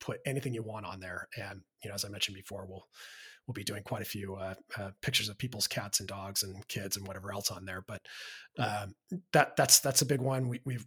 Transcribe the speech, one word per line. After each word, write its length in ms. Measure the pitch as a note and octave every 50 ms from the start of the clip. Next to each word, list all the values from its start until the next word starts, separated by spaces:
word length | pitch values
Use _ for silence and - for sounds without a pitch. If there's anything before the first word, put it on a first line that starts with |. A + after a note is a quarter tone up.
put 180 | - - A#2 - -
anything 260 | C#3+ C3+ C#3 - C#3 A#2+
you 120 | A2+ G#2+
want 200 | G#2+ G#2+ G#2+ G2+
on 140 | F2 F#2 F#2+
there. 300 | F#2 F2+ F2+ F#2 - - - -
And, 200 | G2 G2 G2+ G2 - _ _ _ -
you 40 | G2+
know, 60 | G2
as 100 | G2 -
I 40 | G2+
mentioned 260 | G2+ G2 - - G2
before, 320 | F#2+ F#2+ - G2+ G2 F#2+ F#2
we'll, 160 | F#2 F#2+ - _ - - - - - - - - - - _
we'll 80 | - B2
be 80 | - G#2
doing 220 | - G2+ G#2 G2
quite 180 | - B2 G#2+ G#2+
a 20 |
few, 280 | - - G#2 G2+ G2 F#2+
uh, 200 | F#2+ F#2+ F#2+ F#2+ - - - -
uh, 140 | - G2+ G2 G2 _
pictures 280 | - - B2 - G#2+ G#2
of 100 | G2+ -
people's 300 | - B2+ C3 G#2 - -
cats 320 | - A2 G#2 G2+ - -
and 80 | G2 F#2
dogs 340 | G2 G2 F#2+ G2 G2 - -
and 240 | G2 F#2+ G2 -
kids 300 | - - G#2+ G2 G2 -
and 100 | G2+ G2
whatever 260 | G2 F#2+ F#2+ F#2+ G2+ G2
else 200 | G2 - - F#2
on 140 | F2+ F#2
there. 180 | F#2+ F#2 F#2 F#2+
But, 140 | - G#2 - - - - - - - - - - - _ -
um, 380 | A#2+ G#2+ G#2 G#2 G2+ F#2+ - - _ - - F#3 - _ -
that, 220 | D#3+ C#3 - -
that's, 240 | - C#3 - - -
that's 240 | - C#3+ C3 - C#3+
a 40 |
big 140 | B2+ D3 C3
one. 280 | B2+ B2 C3 C3 B2+ A#2+
We, 120 | A#2+ A#2+ -
we've, 220 | C3 B2 A#2 -